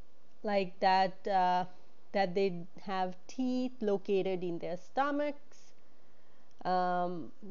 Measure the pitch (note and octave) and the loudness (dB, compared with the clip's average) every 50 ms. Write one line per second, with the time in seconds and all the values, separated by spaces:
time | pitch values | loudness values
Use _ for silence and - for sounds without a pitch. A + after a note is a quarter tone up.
0 | - - - - - - - - - G#3+ G3+ G3+ G3 F3+ - - G#3 F#3+ F#3 F#3+ | -6 -6 -6 -6 -6 -6 -6 -4 -2 0 2 2 2 0 0 2 4 6 6 6
1 | F#3+ F#3 F#3 - - G#3 G3 F#3+ F3+ F3+ F3+ F3+ F#3 - - - - - - - | 6 4 2 -2 -2 2 4 4 6 6 6 4 2 0 -4 -6 -6 -6 -6 -6
2 | - - - G3+ G3 F#3 F3 G3 G3 G3 F3 E3+ F3 - - - - - F#3+ F#3+ | -6 -2 0 2 2 2 4 2 2 2 2 0 -4 -6 -6 -6 -4 -2 -2 0
3 | F#3 F#3 F3+ - - - - - B3+ B3+ B3+ B3+ B3+ B3+ B3+ - A3 G#3 G3+ G3 | 0 0 -2 -4 -6 -4 -2 0 0 2 2 2 0 0 -2 0 2 2 2 2
4 | G3 - G3+ F#3+ F#3 F#3+ F#3+ F3+ F3+ F3+ E3+ E3 - D#3+ E3 F3 - - - B3+ | 2 2 2 2 2 2 0 0 0 -2 -2 -2 -2 -4 -4 -4 -4 -2 0 0
5 | C#4 C#4+ D4 C#4+ D4 D4 C#4 - - - - - - - - - - - - - | 2 2 2 0 0 0 -2 -4 -6 -6 -6 -6 -6 -6 -6 -6 -8 -6 -6 -6
6 | - - - - - - - - - - - - - F3+ F#3 F3+ F3+ F3+ F3+ F3+ | -6 -6 -6 -6 -6 -6 -6 -6 -6 -6 -6 -4 -2 0 2 2 2 2 2 0
7 | F3+ F3+ F3+ E3+ C#3 - - - - F#3+ | 0 0 -2 -4 -4 -6 -6 -8 -6 -4